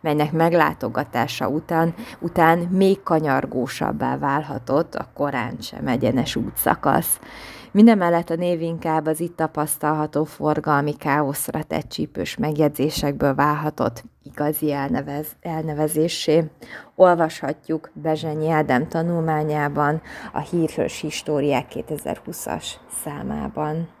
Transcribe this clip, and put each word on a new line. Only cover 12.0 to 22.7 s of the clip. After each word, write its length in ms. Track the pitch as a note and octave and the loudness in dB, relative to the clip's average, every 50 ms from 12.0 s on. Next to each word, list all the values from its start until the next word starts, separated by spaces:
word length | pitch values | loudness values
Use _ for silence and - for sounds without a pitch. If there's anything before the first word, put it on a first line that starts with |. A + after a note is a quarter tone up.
| D#3+ - - - F2+ - - | -6 -6 -4 -6 -6 -6 -4
megjegyzésekből 960 | - C#3+ D3+ D#3 D3 D#3 D3 D3 - C3 D#3 D3 - - C#3+ C#3+ C#3 - C#3+ C3+ | -4 -2 -2 2 2 2 2 2 2 -2 -2 0 -2 -2 -2 0 2 0 0 2
válhatott 720 | C3+ C#3+ D3+ D3 D3+ D3+ D3+ - - B2 - A#2+ - - - _ _ _ | 4 2 2 2 0 -2 -4 -2 0 -2 -2 -2 -6 -18 -20 _ _ _
igazi 500 | - - - D3+ D3 D#3 - - D3+ C#3+ | -20 -6 -4 -2 -2 -2 0 -2 -2 -2
elnevez-, 640 | C#3 C#3 C#3 - - C#3 D3+ C#3+ D3 D3+ D3+ - _ | -2 -2 -2 -2 -4 -4 -6 -6 -8 -8 -10 -12 _
elnevezéssé. 1040 | _ F3 E3 D#3+ D#3 D#3+ D3+ D3 D#3 D3+ D3+ D3+ D#3 E3+ D#3+ - - - D3+ E3 E3 D#3+ - _ - - - - - - _ | _ -6 -6 -4 -4 -4 -2 0 0 0 2 2 0 0 0 -2 0 2 4 4 2 0 -6 _ -20 -18 -18 -18 -18 -18 _
Olvashatjuk 960 | - F#3 F3+ F3 E3 E3+ D#3+ E3 - - C3+ D#3 - _ - D#3+ D#3 - - _ | 6 8 8 8 6 2 0 -2 -6 -6 -6 -6 -8 _ -6 -6 -6 -6 -10 _
Bezsenyi 580 | - D3 D#3+ D#3 D3+ D#3+ E3 D3+ D#3 D#3 D#3+ | -6 -2 -2 -2 -2 -2 -4 -4 -2 0 2
Ádám 380 | D#3+ D#3 D3+ C#3+ C3 - D#3+ E3 | 4 2 4 4 2 0 0 0
tanulmányában, 1120 | - E3+ E3 E3+ F3 E3+ D#3+ D#3+ D#3 D3+ D3+ D#3 D3+ D3+ D3 D3 C#3+ D3 D3 C#3+ D3+ D#3+ - - - - - - - | -2 -2 0 0 0 0 0 0 0 0 0 0 0 0 0 -2 0 2 2 2 2 -2 -4 -10 -16 -14 -14 -8 -6
a 80 | - | -6
Hírhős 600 | D3 - - F3 D#3+ D#3+ - - C#3+ - - - | -6 -2 0 0 0 0 0 -2 -2 -2 -2 -6
Históriák 680 | - D3+ - - - - D3+ C#3+ C3+ D3 C#3 B2 A#2+ | -8 -8 -8 -8 -4 -2 -2 0 2 2 2 0 -2
kétezer-húszas 1120 | - - - - - D#3 C#3+ - - - - - - F3+ - - - - E3 - - | -4 -10 -10 -8 -6 -8 -8 -6 -6 -8 -8 -8 -12 -12 -10 -8 -6 -6 -6 -8 -10